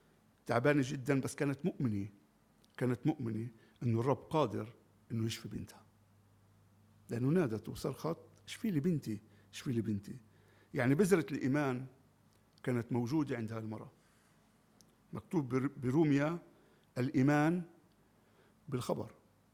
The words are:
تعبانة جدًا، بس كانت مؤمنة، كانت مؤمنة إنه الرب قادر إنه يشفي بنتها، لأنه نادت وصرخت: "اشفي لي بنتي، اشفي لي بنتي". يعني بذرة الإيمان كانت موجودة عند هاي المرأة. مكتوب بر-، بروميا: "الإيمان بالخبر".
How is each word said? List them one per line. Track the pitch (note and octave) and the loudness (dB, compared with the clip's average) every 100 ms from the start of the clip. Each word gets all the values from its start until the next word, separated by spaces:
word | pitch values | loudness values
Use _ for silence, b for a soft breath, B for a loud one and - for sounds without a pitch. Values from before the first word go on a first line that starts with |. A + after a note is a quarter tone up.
| b b b _ - | b b b _ 0
تعبانة | A#2+ C3+ D3 B2+ | 2 6 4 2
جدًا، | D3 B2 C#3 | -2 0 0
بس | B2 - | 0 -2
كانت | C#3+ C#3 F3+ | -2 -2 -2
مؤمنة، | - C3 G#2 G2+ - _ _ _ _ _ - | 0 0 0 -4 -10 _ _ _ _ _ -4
كانت | B2+ B2+ D3 | -2 0 0
مؤمنة | D#3 A#2 A2+ A#2 b b b | 0 -2 -4 -6 b b b
إنه | B2 A2+ | 0 2
الرب | A#2+ B2+ | 2 0
قادر | - D#3+ C3 G#2 A2 - _ _ - | 0 0 0 0 -8 -12 _ _ -8
إنه | A2+ A2+ | -4 -4
يشفي | G#2+ - | -4 -8
بنتها، | A2+ - - - _ _ _ _ _ _ _ _ _ _ - - | -10 -10 -14 -20 _ _ _ _ _ _ _ _ _ _ -20 -8
لأنه | A#2 B2+ | -2 2
نادت | F3 D3 G#2+ - | 2 2 -2 -6
وصرخت: | A#2+ D3+ C3+ D3+ E3 - - - | -8 -6 -6 -6 -6 -10 -20 -18
"اشفي | - A3+ | -8 -2
لي | D#3+ | 0
بنتي، | D3 D#3+ - G#2 b b b | 2 0 -2 -8 b b b
اشفي | - - | -10 -4
لي | A#2 | -2
بنتي". | G2+ G2+ - C3 b b b b b | 0 -2 -4 -14 b b b b b
يعني | D3+ B2 C#3+ | 0 4 4
بذرة | G3 F#3 D3 | 6 4 2
الإيمان | C#3 C3+ C#3+ C#3+ B2+ C3 - _ _ _ _ _ _ | -2 0 2 0 -2 -6 -16 _ _ _ _ _ _
كانت | - B2 - | -2 -2 0
موجودة | B2 A#2+ D#3 C#3 B2 | -2 0 0 -2 -4
عند | A2+ | -6
هاي | A2+ | -6
المرأة. | A2 G#2+ - - b b b b b b b b b _ _ | -8 -10 -12 -20 b b b b b b b b b _ _
مكتوب | - - F3 C3 | -14 -4 -2 0
بر-، | C3 C3+ - | 0 -2 -4
بروميا: | B2+ C#3 D#3 C#3 D3 E3+ - b b b b - | 0 2 4 4 2 -2 -8 b b b b -6
"الإيمان | B2+ D3 C3 D3 D3+ F3+ E3 - _ _ b b b b b b - | -2 2 4 4 4 2 -4 -14 _ _ b b b b b b -8
بالخبر". | B2+ - - - - _ _ _ | -6 -4 -4 -6 -14 _ _ _